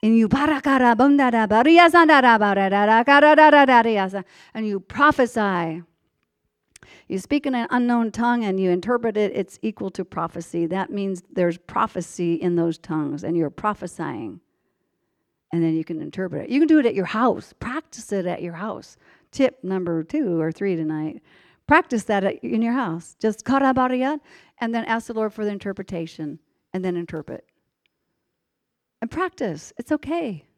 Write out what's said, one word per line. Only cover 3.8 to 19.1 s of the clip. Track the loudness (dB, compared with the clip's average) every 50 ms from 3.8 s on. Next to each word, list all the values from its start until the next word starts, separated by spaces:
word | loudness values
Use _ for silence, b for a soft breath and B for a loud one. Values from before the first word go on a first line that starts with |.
| 4 4 0 0 -2 -2 -4 -8 -12 b b b b b b
and | -8 -6
you | -4 -6 -6
prophesy. | -8 _ -2 2 2 2 4 2 0 0 0 -2 -2 0 -2 -2 -4 -4 -8 -10 -14 _ _ _ _ _ _ _ _ _ _ _ _ _ _ _ _ _ _ -20 b b b b b
You | b -8 -8
speak | -4 -2 -4 -2 -2
in | -2 -4
an | -4 -4 -2
unknown | -2 0 0 2 0 0 0 -2
tongue | -4 -2 -2 0 0 0 -2
and | -2 -2 0
you | 0 0
interpret | 0 -2 -2 -2 -4 -2 -2 -2 -2
it, | -2 -2 -2 -2
it's | -6 -8 -8 -10 -8
equal | -8 -8 -8 -6 -10 -10
to | -8 -10 -12
prophecy. | _ -8 -8 -8 -8 -8 -12 -14 -8 -4 -4 -4
That | -2 -4 -6 -6 -6
means | -6 -6 -6 -6 -6 -8 _ _
there's | -4 -2 -2 -2 -2
prophecy | -4 _ -8 -4 -4 -4 -4 -4 -10 -10 -10 -8 -6 -2 -2 -2
in | -2 -2 -2 0
those | 0 -2 -2 -4
tongues, | -6 -10 -8 -6 -6 -6 -6 -8 -8 -6
and | -4 -2
you're | -2 -2 -4
prophesying. | -6 -6 -6 -6 -4 -4 -10 -14 -12 -10 -10 -10 -10 -10 -12 -14 -14 -18 _ _ _ _ _ _ _ _ _ _ _ _ _ _ _ _ _ _ _ _ _ _ -4
And | -2 -2
then | 0 -2
you | -4 -4
can | -6 -10 -10
interpret | -10 -12 -8 -8 -8 -8 -8 -10 -8
it. | -4
You | 0 0
can | 2
do | 4 4 4
it | 4
at | 2 0
your | -2 -4
house. | -4 -2 0 0 0 0 -2 -6 -16 _ _
Practice | -12 -10 -10 -10 -12 _ -20 -20 -10 -6
it | -6 -4 -4
at | -4 -6 -6
your | -8 -12 -10
house. | -10 -10 -10 -10 -12 -14 -20 -20 b b b